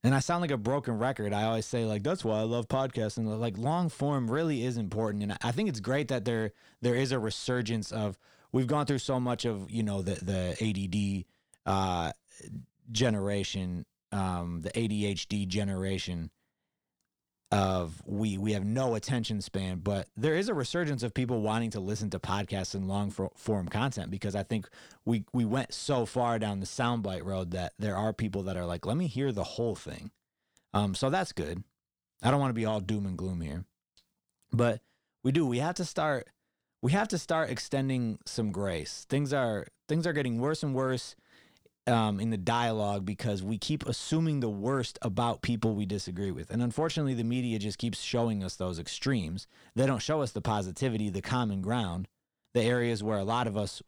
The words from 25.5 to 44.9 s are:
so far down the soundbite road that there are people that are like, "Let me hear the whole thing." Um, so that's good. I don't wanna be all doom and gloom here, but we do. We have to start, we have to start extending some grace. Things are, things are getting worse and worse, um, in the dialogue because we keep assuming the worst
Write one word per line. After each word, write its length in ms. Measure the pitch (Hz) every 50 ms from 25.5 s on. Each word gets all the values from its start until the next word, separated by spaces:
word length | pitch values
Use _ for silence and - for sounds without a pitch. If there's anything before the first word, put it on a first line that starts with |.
| 113 135 123 -
so 320 | - - - - 143 127 117
far 360 | 107 - 127 120 117 117 110
down 180 | 110 104 101 98
the 80 | 95
soundbite 560 | - - - 123 120 120 117 101 98 92 90
road 300 | 90 95 95 95 92 85
that 200 | 90 90 87 - - -
there 180 | 104 107 98
are 160 | 92 107 110
people 300 | 104 - 117 107 95 98 92
that 120 | 95 92
are 100 | 87 90
like, 180 | 85 87 85 -
"Let 120 | 95 120
me 100 | 160 180
hear 240 | 151 - 127 139 139
the 140 | 117 101 92
whole 320 | - - - 120 117 98
thing." 340 | - - - 73 - - - _ _ _ _ _ _ _ _ _ _ _ _
Um, 240 | - 101 104 101 -
so 140 | - - 135
that's 220 | 143 190 185 -
good. 300 | - - 80 73 85 92 107 _ _ _ _ _ _ _ _ _ _ _
I 80 | - 120
don't 100 | 135 143
wanna 140 | 139 131 120
be 120 | 113 113
all 140 | 110 110 107
doom 260 | 95 92 110 104 101
and 100 | 98 92
gloom 240 | 80 92 92 92 85
here, 240 | 82 71 69 85 95 _ _ _ _ _ _ - _ _ _ _ _ _ _ _ _ _
but 300 | - 117 120 120 110 110 _ _ _ _ _ _ _ _
we 100 | - 127
do. 140 | 135 170 160
We 120 | 131 120 123
have 180 | 143 165 180
to 80 | - 180
start, 440 | 156 - - 156 151 143 127 - - _ _ _ _ _ _ _ _ _ _
we 100 | - 123
have 160 | 156 202 220 214
to 100 | - 170
start 320 | - - 170 160 160 127
extending 680 | 131 - - - - 135 135 135 131 127 123 113 107 - -
some 260 | - - - 113 104
grace. 540 | 92 95 101 98 85 80 76 - - - - _
Things 240 | 135 139 147 135
are, 360 | 143 139 127 117 107 101 - - _ _ _ -
things 180 | 151 165 160 175
are 40 |
getting 260 | 156 147 139 127 117 113
worse 240 | 123 147 160 - -
and 100 | 147 135
worse, 400 | 131 131 131 131 123 - - - _ _ _ - - - _ _ _ _ _ _ _ _
um, 320 | - 120 117 110 107 104 98
in 120 | 107 113
the 80 | 113 101
dialogue 640 | 90 123 117 120 120 117 113 110 104 101 101 101 95
because 380 | 98 101 - - 117 101 95
we 160 | 92 101 113 101
keep 260 | - - 151 147 -
assuming 560 | - 120 - - - 156 160 165 160 151 139
the 80 | 120 113
worst 500 | 104 98 101 120 139 135 120 -